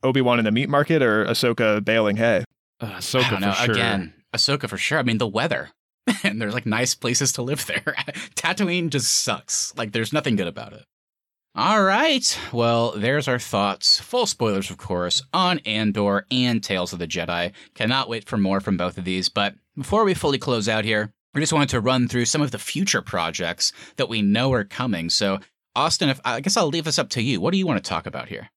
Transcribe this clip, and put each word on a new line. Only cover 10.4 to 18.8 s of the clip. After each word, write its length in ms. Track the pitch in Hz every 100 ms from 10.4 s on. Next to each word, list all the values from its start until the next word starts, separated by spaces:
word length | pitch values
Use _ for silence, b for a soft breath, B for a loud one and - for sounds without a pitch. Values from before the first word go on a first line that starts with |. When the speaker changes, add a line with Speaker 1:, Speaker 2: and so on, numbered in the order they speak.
| 87
Speaker 3:
about 260 | - 107
it. 120 | - - _ _ _ _ _ _
All 280 | - 175 214
right. 560 | 190 208 320 269 - - -
Well, 400 | 120 117 117 117
there's 360 | 104 110 147 139
our 100 | 123
thoughts. 600 | - 104 101 90 - -
Full 260 | - 247 233
spoilers, 440 | - 113 98 95
of 80 | 90
course, 440 | - 90 87 - -
on 260 | 180 180 165
Andor 640 | - 107 107 101 101 98 -
and 320 | 127 123 117
Tales 300 | - 95 90
of 60 | 90
the 80 | 85
Jedi. 460 | 85 82 87 87 B B
Cannot 340 | - 113 135 123
wait 200 | 113 -
for 80 | 113
more 240 | 98 98
from 160 | 104
both 200 | 92